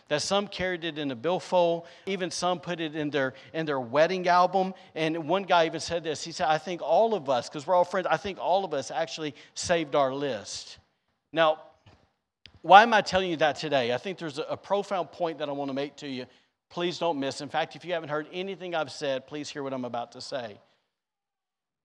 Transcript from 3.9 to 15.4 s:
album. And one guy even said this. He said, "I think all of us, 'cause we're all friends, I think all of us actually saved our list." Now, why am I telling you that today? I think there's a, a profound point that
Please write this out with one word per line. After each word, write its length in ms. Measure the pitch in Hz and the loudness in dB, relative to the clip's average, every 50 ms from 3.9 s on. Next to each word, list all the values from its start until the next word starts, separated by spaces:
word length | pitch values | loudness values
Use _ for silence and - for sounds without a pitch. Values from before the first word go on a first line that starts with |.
| 123 147 160 170 190 185 175 | 4 4 4 4 2 0 2
album. 460 | 180 175 180 180 175 185 190 190 190 185 - - - - | 4 6 6 6 4 4 2 0 0 -4 -10 -16 -10 -6
And 340 | 151 160 160 160 170 151 143 | -2 -2 -2 -2 -2 -2 0
one 140 | 180 196 | -2 0
guy 240 | 196 165 180 170 165 | 2 4 4 4 4
even 140 | 165 160 151 | 2 -2 -6
said 220 | - - 170 175 | -6 -6 -6 -4
this. 220 | 156 165 143 - - | -4 -6 -6 -6 -8
He 80 | 165 | -10
said, 160 | 151 - 175 156 | -6 -4 0 0
"I 80 | 156 | 0
think 240 | 156 - 190 180 151 | 0 -2 -4 -8 -4
all 340 | 147 139 165 190 226 226 214 | 0 2 4 4 4 4 2
of 140 | 180 135 139 | 0 0 0
us, 220 | 131 120 - - | 0 0 -2 -4
'cause 160 | - 151 135 | -8 -6 0
we're 80 | 170 185 | 2 4
all 100 | 180 175 | 4 4
friends, 220 | 175 208 190 170 147 | 4 0 -2 0 2
I 80 | 160 | 0
think 220 | 160 - 202 175 - | 0 0 -4 -8 -4
all 260 | 120 151 180 196 196 | -2 0 0 0 0
of 80 | 165 | -2
us 180 | 151 135 127 - | -4 -4 -4 -4
actually 440 | 147 156 165 - - 160 156 147 - - - - - | -4 -4 -4 -4 -6 -6 -6 -8 -8 -10 -16 -16 -12
saved 400 | - - - 170 170 160 143 151 | -6 -2 0 0 0 0 2 2
our 200 | 147 139 131 135 | 2 2 2 0
list." 640 | 143 147 139 117 101 101 - - - - - - - _ _ _ _ _ _ _ _ _ _ | -2 -4 -4 -4 -6 -8 -10 -12 -14 -14 -16 -20 -20 _ _ _ _ _ _ _ _ _ _
Now, 300 | - 160 165 156 156 - - - _ _ _ - - _ _ _ _ _ _ _ _ _ - - - - | 2 4 4 4 4 0 -4 -18 _ _ _ -20 -20 _ _ _ _ _ _ _ _ _ -20 -20 -20 -2
why 200 | - 160 180 202 | 8 10 12 12
am 120 | 226 240 220 | 12 10 6
I 80 | 202 | 2
telling 260 | - - 185 190 190 180 | 2 2 0 0 0 0
you 80 | 165 | 0
that 200 | 143 156 151 135 | 2 2 2 2
today? 360 | - 160 151 143 135 120 117 | 0 -2 0 2 2 2 2
I 60 | 123 123 | 0 -2
think 180 | - 202 175 | -4 -6 -8
there's 220 | - 170 156 127 147 | -8 -8 -8 -6 -6
a, 60 | 139 | -6
a 120 | 123 147 | -6 -6
profound 560 | - - - 196 202 196 - 202 180 160 - | -8 -4 -2 -2 -2 -2 -2 -4 -4 -4 -6
point 240 | - - 175 165 156 | -6 -4 -4 -4 -4
that 120 | 143 | -4